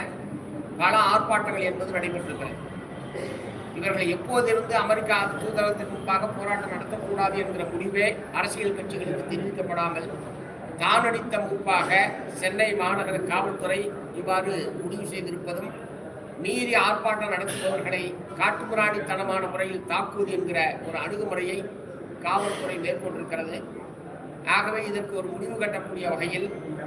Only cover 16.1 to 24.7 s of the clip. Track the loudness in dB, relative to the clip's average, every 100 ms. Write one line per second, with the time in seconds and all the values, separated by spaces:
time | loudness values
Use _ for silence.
16.1 | -10 -12 -4 -2 0 4 6 6 4 2
17.1 | 2 0 0 -2 0 0 0 0 -2 -2
18.1 | -6 -8 0 2 2 0 4 4 2 -2
19.1 | -2 0 0 0 -2 -2 -2 -2 0 0
20.1 | 0 0 0 0 2 2 0 -4 -4 -2
21.1 | -2 0 0 0 -2 -4 -8 -12 -12 -10
22.1 | -4 2 2 2 0 -2 -2 0 0 -2
23.1 | -4 -4 -4 -4 -6 -8 -10 -12 -12 -12
24.1 | -12 -12 -6 2 2 4